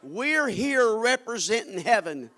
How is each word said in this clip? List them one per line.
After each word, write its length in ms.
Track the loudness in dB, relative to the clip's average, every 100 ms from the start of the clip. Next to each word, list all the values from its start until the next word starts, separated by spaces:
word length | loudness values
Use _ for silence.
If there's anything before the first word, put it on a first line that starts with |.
We're 460 | -12 -4 0 2 0
here 480 | 0 0 2 2 2
representing 840 | 2 0 -2 -6 -2 -2 -2 -6
heaven. 500 | 2 2 2 -10 -12